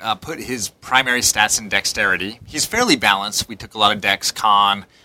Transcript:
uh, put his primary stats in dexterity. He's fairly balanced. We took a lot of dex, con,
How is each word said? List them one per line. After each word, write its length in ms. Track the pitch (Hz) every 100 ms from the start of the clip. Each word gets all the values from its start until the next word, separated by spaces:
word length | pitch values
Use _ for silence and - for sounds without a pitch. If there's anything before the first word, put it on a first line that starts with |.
uh, 140 | 107 104
put 240 | - 165
his 280 | 107 123 98
primary 520 | - - 127 131 123
stats 400 | 107 110 107 -
in 80 | 104
dexterity. 720 | 98 - 113 104 90 95 113
He's 220 | - 151 -
fairly 300 | 220 247 135
balanced. 520 | 104 98 101 - -
We 60 |
took 200 | 107 113
a 40 | 110
lot 160 | 104
of 60 | 104
dex, 320 | 101 98 -
con, 520 | - 107 101 101 98 - _